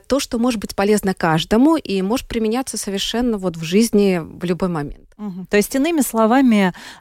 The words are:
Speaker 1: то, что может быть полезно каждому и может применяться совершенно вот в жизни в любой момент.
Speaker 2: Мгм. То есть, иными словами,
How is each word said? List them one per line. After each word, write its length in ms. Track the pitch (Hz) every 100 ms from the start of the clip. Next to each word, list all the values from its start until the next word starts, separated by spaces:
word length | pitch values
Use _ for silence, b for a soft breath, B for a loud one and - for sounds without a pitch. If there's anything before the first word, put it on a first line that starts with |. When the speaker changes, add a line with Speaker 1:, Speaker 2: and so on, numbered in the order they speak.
| -
Speaker 1:
то, 120 | 269
что 180 | - 233
может 220 | 240 226
быть 160 | - -
полезно 400 | 202 208 196 185
каждому 600 | 175 160 - 214 277 320
и 280 | - 190
может 240 | 190 254 -
применяться 500 | 233 220 233 262 214
совершенно 640 | - 196 - 226 247 214
вот 180 | 185 165
в 60 |
жизни 580 | 160 185 233 208 202 180
в 220 | - - 175
любой 240 | 175 190
момент. 420 | 170 143 - - -
Speaker 2:
Мгм. 280 | 214 180 180
То 80 | 208
есть, 160 | 208 269
иными 260 | 302 330
словами, 720 | 247 226 220 254 262 214 190 170 B B